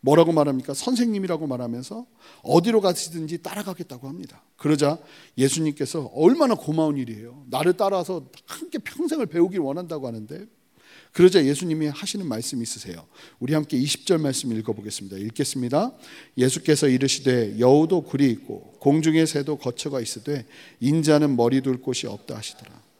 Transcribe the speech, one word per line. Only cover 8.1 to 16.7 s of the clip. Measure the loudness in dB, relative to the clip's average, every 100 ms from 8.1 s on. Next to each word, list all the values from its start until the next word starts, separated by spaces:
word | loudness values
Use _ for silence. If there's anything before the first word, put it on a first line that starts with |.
| -8 -12 -20 _
함께 | -14 -10 -10
평생을 | -12 -6 -4 -4 -4
배우길 | 0 0 0
원한다고 | -4 -6 -8 -8 -8
하는데. | -10 -12 -14 -16 _ _ _ _ -20 _
그러자 | 6 6 8 2
예수님이 | 0 -2 -2 -4
하시는 | -4 -10 -8 -6
말씀이 | -6 -6 -6
있으세요. | -8 -10 -12 -16 -18 _ -20 _
우리 | -2
함께 | -2 -2 -2
이십 | -2 -4 0
절 | 0
말씀 | 0 -4 -4
읽어보겠습니다. | -6 -4 -6 -8 -12 -12 -8
읽겠습니다. | -10 -4 -4 -4 -2 0 -2 -8 -20 -20 -14 0
예수께서 | 0 2 2